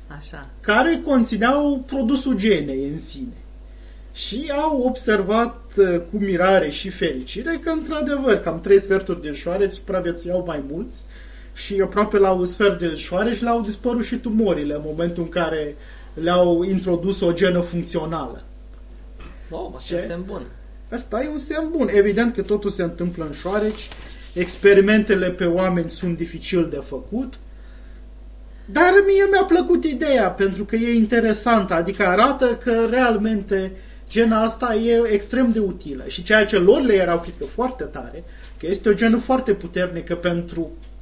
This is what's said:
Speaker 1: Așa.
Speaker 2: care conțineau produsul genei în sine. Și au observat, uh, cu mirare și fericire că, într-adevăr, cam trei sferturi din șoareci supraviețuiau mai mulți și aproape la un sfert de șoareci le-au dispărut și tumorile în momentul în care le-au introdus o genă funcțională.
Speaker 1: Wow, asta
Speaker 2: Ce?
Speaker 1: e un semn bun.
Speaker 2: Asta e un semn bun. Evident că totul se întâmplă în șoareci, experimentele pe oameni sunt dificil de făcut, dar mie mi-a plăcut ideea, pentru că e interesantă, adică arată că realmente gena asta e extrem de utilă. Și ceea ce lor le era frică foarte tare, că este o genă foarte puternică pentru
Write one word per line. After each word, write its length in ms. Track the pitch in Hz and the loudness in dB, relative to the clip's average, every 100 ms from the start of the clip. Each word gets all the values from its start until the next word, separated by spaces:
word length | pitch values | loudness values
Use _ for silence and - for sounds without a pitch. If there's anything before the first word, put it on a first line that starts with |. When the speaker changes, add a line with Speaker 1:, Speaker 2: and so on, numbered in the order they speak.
| - 147 | -18 -16
Speaker 1:
Așa. 300 | - 156 139 - | -16 -18 -18 -6
Speaker 2:
care 420 | - 214 311 302 294 | 2 4 4 2 2
conțineau 800 | 262 226 208 233 285 294 277 - | 2 2 2 2 4 2 0 -2
produsul 480 | 269 226 269 269 208 | -2 0 0 0 0
genei 520 | 214 175 143 131 139 | 2 2 0 -4 -4
în 80 | 160 | -6
sine. 380 | - - - - - - - - - - - | -8 -10 -12 -14 -18 -20 -20 -20 -20 -20 -18
Și 380 | - - 214 302 285 | -12 -8 -6 -4 0
au 200 | 311 285 | 0 2
observat, 920 | 247 254 233 208 185 220 233 - - 202 | 0 0 0 0 2 0 0 -4 -2 2
uh, 220 | 185 170 175 | 4 2 -2
cu 60 | 202 | -4
mirare 520 | 196 175 185 190 156 | 0 2 4 4 4
și 200 | 147 190 | -4 -8
fericire 720 | - 170 131 127 190 262 330 | -4 -4 -4 -8 -8 -6 -4
că, 60 | 330 | -4
într-adevăr, 680 | 320 - 311 262 277 262 202 | -4 -4 -4 -2 -2 2 2
cam 240 | 170 165 | 0 -4
trei 200 | - 196 | 4 4
sferturi 420 | - 190 - 170 | 4 -2 -2 -6
din 120 | 147 | -8
șoareci 380 | 143 170 190 196 | -8 -4 -2 -2
supraviețuiau 720 | - - 185 170 165 170 180 170 | -2 -6 -4 -4 -6 -4 -4 -4
mai 180 | 151 135 | -8 -8
mulți 320 | 160 240 - - - - - - | -10 -10 -14 -18 -20 -20 -20 -18
și 280 | - - 202 | -14 -4 -2
aproape 340 | 185 202 208 208 | 0 0 2 4
la 140 | 190 | 4
un 140 | 185 180 | 2 0
sfert 340 | - 202 180 | 2 2 2
de 160 | 170 156 | -2 -4
șoareci 460 | - 180 226 226 | -4 -2 -2 0
le-au 200 | 233 233 | 0 0
dispărut 440 | 208 208 247 240 220 | -2 -4 -2 -2 -2
și 100 | 247 | -6
tumorile 580 | 240 214 208 151 147 | -2 2 2 2 -2
în 80 | 147 151 | -6 -6
momentul 380 | 156 170 170 | -4 -4 -4
în 60 | 165 | -4
care 460 | 180 165 160 147 143 - - - | -2 -2 -2 -6 -10 -16 -18 -16
le-au 500 | 156 165 180 175 170 | -4 2 4 4 4
introdus 580 | 185 185 185 170 185 190 | 2 0 0 0 -2 0
o 100 | 175 | 0
genă 280 | 175 190 175 | 2 2 2
funcțională. 840 | 170 175 151 170 156 165 139 - - - - - - - - - - - - | 0 -4 -4 -6 -4 -6 -8 -12 -18 -20 -20 -20 -20 -20 -20 -18 -18 -18 -14
Speaker 1:
Wow, 240 | 165 - - | -12 -10 -12
asta 120 | - | -6
Speaker 2:
Ce? 80 | 175 | -6
Speaker 1:
e 60 | |
un 60 | 117 | -6
semn 160 | 170 190 | -8 -10
bun. 160 | 196 120 - - - - | -12 -12 -18 -20 -20 -12
Speaker 2:
Asta 320 | 247 - 214 | -10 -6 -4
e 60 | 302 | -4
un 100 | 302 | -6
semn 300 | - 302 320 | -6 -4 -2
bun. 180 | 320 214 | -2 2
Evident 400 | 202 208 196 233 | 4 4 2 0
că 80 | 214 | -2
totul 280 | 190 202 202 | -2 -2 -2
se 140 | 190 | -4
întâmplă 420 | 170 175 175 170 156 | -4 -4 -6 -6 -8
în 60 | |
șoareci, 560 | 143 180 208 214 214 - - - - - | -8 -4 -2 -2 -4 -10 -16 -16 -18 -10
experimentele 960 | 175 180 - 202 196 196 214 208 190 180 | -6 -4 4 8 8 8 6 4 2 0
pe 160 | 175 175 | 0 0
oameni 440 | 175 185 175 170 | 2 2 0 -2
sunt 280 | - 180 170 | -4 -4 -4
dificil 500 | 165 160 - 180 160 | -6 -8 -2 0 0
de 120 | 143 - | -4 -8
făcut, 480 | 135 - 220 269 - - - - - - - - - - - - - - | -12 -8 -6 -6 -10 -18 -20 -20 -20 -20 -20 -20 -20 -20 -20 -20 -18 -4
dar 280 | 208 359 392 392 | 4 6 6 6
mie 220 | 392 392 | 6 6
mi-a 120 | 392 | 4
plăcut 400 | 381 339 - 349 | 4 2 4 2
ideea, 460 | 320 254 311 254 190 | 2 -2 2 2 2
pentru 340 | 175 196 180 | 2 0 -2
că 120 | 202 226 | -4 -2
e 180 | 233 | 2
interesantă, 800 | 233 214 233 226 208 240 226 185 | 2 4 4 2 2 2 2 4
adică 340 | 170 170 196 190 | 0 0 0 2
arată 480 | 190 262 277 247 233 | 4 4 4 2 2
că 300 | 247 226 226 | 0 2 2
realmente 800 | 247 247 214 220 214 190 196 190 - - - - | 2 2 2 0 -2 0 -2 -2 -8 -16 -18 -4
gena 320 | 214 233 220 | 2 4 4
asta 340 | 220 - 247 220 | 0 0 -2 0
e 380 | 233 233 233 | 2 2 4
extrem 380 | 202 - 247 247 | 0 0 0 2
de 80 | 220 | 2
utilă. 440 | 196 175 156 131 - | -2 -4 -10 -12 -10
Și 160 | - | -8
ceea 220 | 175 214 208 | 0 2 4
ce 120 | 208 | 4
lor 240 | 180 285 | 6 6
le 120 | 254 | 4
era 240 | 196 175 170 | 4 2 0
frică 280 | 175 - 143 | -4 -10 -8
foarte 380 | - 254 - | -4 -4 -6
tare, 400 | 147 143 120 160 - - - - | -10 -10 -12 -14 -16 -18 -20 -10
că 80 | 160 | -6
este 220 | 190 220 | 0 2
o 40 | |
genă 240 | 190 226 233 | 4 4 2
foarte 360 | - 262 247 | 2 0 0
puternică 640 | 202 170 180 180 170 - 170 | -2 -4 -4 -4 -6 -6 -4
pentru 560 | 180 175 170 170 160 - - - | -2 -2 -4 -8 -8 -10 -18 -18